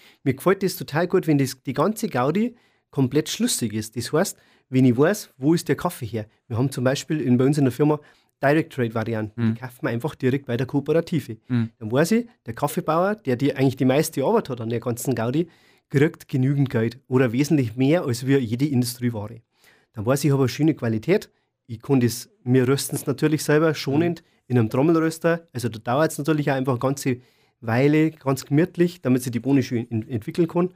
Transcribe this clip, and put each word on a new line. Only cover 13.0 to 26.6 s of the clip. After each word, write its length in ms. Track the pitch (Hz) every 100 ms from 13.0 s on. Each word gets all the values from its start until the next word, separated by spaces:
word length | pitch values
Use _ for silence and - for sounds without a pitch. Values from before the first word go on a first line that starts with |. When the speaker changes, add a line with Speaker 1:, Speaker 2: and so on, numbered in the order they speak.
| 190 214
Speaker 1:
der 200 | 135 123
die, 180 | 139 -
eigentlich 200 | 135 120
die 80 | 127
meiste 380 | 139 156 -
Arbeit 260 | 135 220 -
hat 120 | 117
an 80 | 113
der 100 | 117
ganzen 340 | 123 120 - 113
Gaudi, 320 | 113 143 175 _ _ _ _
kriegt 380 | 143 160 - -
genügend 420 | 135 127 143 131
Geld 300 | 117 113 - -
oder 240 | 127 131
wesentlich 440 | 120 147 156 117 120
mehr, 280 | 135 175 143
als 200 | 120 127
wir 120 | 139
jede 260 | 113 120 151
Industrieware. 720 | 127 123 - 120 110 107 117 _ _ _ _ _
Dann 120 | - 107
weiß 140 | 139
ich, 60 | 156
ich 40 |
habe 120 | 135
eine 60 | 127
schöne 260 | - 160 139
Qualität. 560 | 117 110 131 208 - _ _ _ -
Ich 140 | 117
kann 180 | - 139
das, 300 | 120 120 - _
wir 240 | 123 131 127
rösten 280 | 139 - 139
es 100 | -
natürlich 360 | 131 151 151
selber 300 | - 151 160
schonend 480 | 143 - 143 175 170
Speaker 2:
Mhm. 40 | - _ -
Speaker 1:
in 120 | 123
einem 100 | 110
Trommelröster. 800 | 127 156 165 160 160 170 170 -
Also 160 | 123 117
da 100 | 110
dauert 320 | 120 131 156
es 60 | 156
natürlich 320 | 147 156 147
auch 40 |
einfach 180 | 135